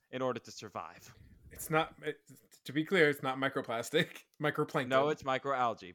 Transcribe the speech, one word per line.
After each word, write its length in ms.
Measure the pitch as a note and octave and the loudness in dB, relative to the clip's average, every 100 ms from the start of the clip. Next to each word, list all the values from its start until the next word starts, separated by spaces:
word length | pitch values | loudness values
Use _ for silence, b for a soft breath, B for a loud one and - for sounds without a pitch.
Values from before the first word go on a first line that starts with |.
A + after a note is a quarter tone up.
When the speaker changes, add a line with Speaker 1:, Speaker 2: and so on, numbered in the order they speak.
| - | -12
Speaker 1:
in 100 | B2+ | -4
order 200 | C3 A#2 | -2 -4
to 100 | - | -8
survive." 640 | - G#2+ G#2 E2 - - - - - - | -14 -12 -10 -12 -16 -20 -20 -20 -20 -20
Speaker 2:
It's 180 | - - | -12 0
not, 240 | D#3 E3 - | 0 0 -6
it, 160 | D3+ C#3+ _ C3 _ - | -10 -10 _ -20 _ -20
to 80 | - | -6
be 120 | C#3 | -4
clear, 240 | D#3 F#3+ D3+ | 2 6 6
it's 140 | C#3+ | 4
not 160 | C3+ C3 | -2 0
microplastic, 680 | C3+ C#3 - A#2 A#2 D#3 - - | 0 0 -2 -4 0 0 0 -4
<laughs> 180 | - - | -20 -2
microplankton. 460 | D3+ D3 D3+ D#3 B2+ | -2 0 0 0 2
Speaker 1:
No, 220 | C3+ D3 | 4 4
it's 120 | D#3 | 2
microalgae, 720 | C3+ C3 C#3 C3 B2 G#2 F2+ | 0 -2 0 2 2 0 -10